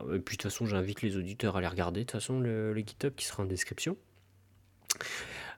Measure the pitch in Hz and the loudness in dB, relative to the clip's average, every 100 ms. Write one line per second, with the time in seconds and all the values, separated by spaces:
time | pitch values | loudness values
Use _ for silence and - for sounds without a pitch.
0 | 65 92 - 107 104 - 117 98 95 104 | 0 0 0 -4 -2 0 2 4 2 0
1 | 110 98 90 104 107 92 90 90 87 90 | 0 0 -2 0 2 4 2 2 2 2
2 | 120 110 - 131 120 110 107 107 107 - | -2 -4 0 2 2 2 2 0 -2 -2
3 | 143 - - - 95 92 - - 160 196 | -2 -2 -4 -2 0 0 -2 -2 -2 -2
4 | - - - - - - - - - - | -6 -20 -20 -20 -20 -20 -20 -20 -4 -2
5 | - - - - - | -2 -6 -8 -8 -10